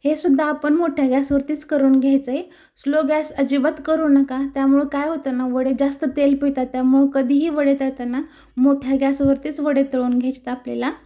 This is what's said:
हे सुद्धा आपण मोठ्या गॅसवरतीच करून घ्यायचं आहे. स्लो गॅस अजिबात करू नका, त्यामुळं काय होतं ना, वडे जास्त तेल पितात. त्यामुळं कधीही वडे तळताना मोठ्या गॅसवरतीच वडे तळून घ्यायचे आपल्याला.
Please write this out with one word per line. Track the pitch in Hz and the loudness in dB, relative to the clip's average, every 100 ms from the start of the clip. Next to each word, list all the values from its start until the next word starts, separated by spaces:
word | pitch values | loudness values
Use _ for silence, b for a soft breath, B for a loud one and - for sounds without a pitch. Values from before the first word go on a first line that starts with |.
| 277 | 0
हे | 302 | 0
सुद्धा | 349 277 302 | 2 2 2
आपण | 294 294 | -2 0
मोठ्या | 311 339 277 269 | 0 0 0 0
गॅसवरतीच | 262 277 285 277 302 - | 0 0 -2 -2 -8 -2
करून | 294 269 269 | 0 4 4
घ्यायचं | 269 269 269 | 4 0 0
आहे. | 277 349 b b - | -8 -8 b b -10
स्लो | 277 302 | -2 -2
गॅस | 294 302 302 | 0 -2 -2
अजिबात | - 277 277 277 - - | -4 -2 0 0 -4 -2
करू | 320 311 | 0 4
नका, | 277 277 262 277 | 2 2 -2 -4
त्यामुळं | 277 269 277 285 | -2 2 2 2
काय | 285 294 | -4 -4
होतं | 320 277 247 | -4 -4 -4
ना, | 254 | -2
वडे | 247 262 262 | -2 -2 0
जास्त | 277 277 302 285 | -2 -2 -4 0
तेल | 285 277 | 2 2
पितात. | 285 269 254 | 0 -2 -4
त्यामुळं | 254 254 269 277 | -2 2 4 4
कधीही | 277 247 285 330 | 0 2 2 2
वडे | 302 277 277 | 2 2 2
तळताना | 269 262 240 247 311 B B - | -2 -4 -6 -6 -8 B B 2
मोठ्या | 269 277 262 269 | 2 2 0 0
गॅसवरतीच | 269 277 277 277 294 302 | 0 2 2 2 -2 -4
वडे | 294 277 277 | 0 0 0
तळून | 262 247 247 | 0 0 0
घ्यायचे | 254 262 - | -2 -6 -8
आपल्याला. | 247 247 240 247 320 | -10 -8 -6 -6 -8